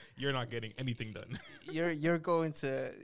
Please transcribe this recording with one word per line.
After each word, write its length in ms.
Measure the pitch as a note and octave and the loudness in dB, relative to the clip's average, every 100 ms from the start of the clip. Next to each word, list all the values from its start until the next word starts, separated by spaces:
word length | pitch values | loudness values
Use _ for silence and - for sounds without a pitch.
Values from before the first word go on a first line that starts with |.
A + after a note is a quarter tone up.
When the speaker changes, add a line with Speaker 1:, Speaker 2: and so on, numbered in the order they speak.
| - - | -14 -2
Speaker 1:
You're 160 | C3+ | 0
not 160 | C3+ A#2 | 2 0
getting 240 | A#2 A2 - | -2 -4 -4
anything 360 | C3 A#2+ A2+ | -2 -2 -4
done. 260 | - - A#2 - | -8 -8 -8 -10
<laughs> 180 | - - | -16 -4
Speaker 2:
you're, 200 | D#3 E3+ | 0 2
you're 260 | D#3 D#3+ E3+ | 4 4 4
going 340 | E3+ E3+ D#3+ | 4 4 2
to, 380 | D3 C3+ C3+ C3 - | 0 0 0 -2 -6